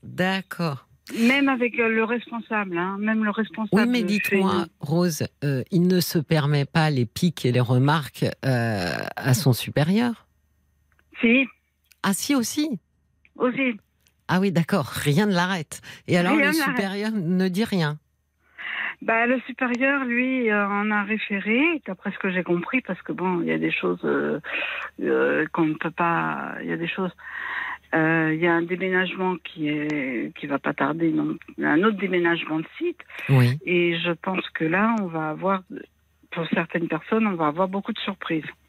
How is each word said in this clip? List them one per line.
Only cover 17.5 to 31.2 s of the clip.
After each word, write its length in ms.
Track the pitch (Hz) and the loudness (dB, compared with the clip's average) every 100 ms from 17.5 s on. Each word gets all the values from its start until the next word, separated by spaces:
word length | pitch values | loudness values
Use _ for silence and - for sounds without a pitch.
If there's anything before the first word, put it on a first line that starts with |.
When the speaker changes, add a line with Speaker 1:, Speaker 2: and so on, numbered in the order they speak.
| 180 226 | 0 0
Speaker 1:
rien ? 340 | 196 156 151 _ _ _ _ _ - - - - - | 2 0 -2 _ _ _ _ _ -16 -10 -8 -8 -6
Speaker 2:
Bah, 240 | - 226 240 | 0 2 4
le 160 | 254 | 2
supérieur, 640 | - 247 247 240 269 277 262 | -2 -6 -2 0 2 0 0
lui, 440 | 240 254 262 233 | 0 0 2 2
euh, 160 | 208 202 | 2 2
en 220 | 202 208 | 0 0
a 120 | 214 | 0
référé, 760 | 196 214 - 202 208 226 320 330 - | 0 -2 -2 -4 0 2 2 0 -6
d'après 260 | 180 202 | -8 -8
ce 60 | - | -4
que 120 | 196 | -2
j'ai 120 | 185 | -2
compris, 380 | 170 175 170 262 | 0 -2 0 -4
parce 200 | - 180 | -4 -10
que 100 | - | -8
bon, 300 | 170 180 175 | -4 -2 -2
il 60 | 165 | -2
y 40 | |
a 60 | 160 | -2
des 140 | 160 | -2
choses, 280 | 160 - 175 - | -2 -2 -2 -2
euh, 340 | - 143 - - - - - - - | -2 -2 -4 -6 -6 -6 -8 -10 -6
euh, 440 | - 131 139 147 156 | 0 2 2 0 -2
qu'on 140 | - 160 | 0 0
ne 80 | |
peut 180 | 156 165 | 0 -6
pas, 640 | 160 170 165 160 151 139 - | -2 0 0 -2 -4 -8 -8
il 80 | 165 | -6
y 20 | |
a 60 | 165 | -4
des 100 | 165 | -4
choses. 240 | - 190 - - - - - - - _ | -4 -6 -6 -14 -10 -8 -8 -8 -10 _
Euh, 400 | 160 160 165 160 | 0 2 2 2
il 60 | 156 | 2
y 80 | 175 | 2
a 60 | |
un 80 | 170 | 2
déménagement 760 | 170 180 190 185 185 185 185 180 | 0 -2 0 0 0 -2 -2 -2
qui 240 | - - 147 | -8 -6 -2
est, 640 | 151 151 147 131 117 156 - | -2 -2 -4 -4 -4 -6 -8
qui 100 | 147 | -6
va 120 | 139 | -4
pas 140 | 147 | -4
tarder, 380 | 143 139 156 165 | -2 -2 0 0
donc 260 | 156 | 2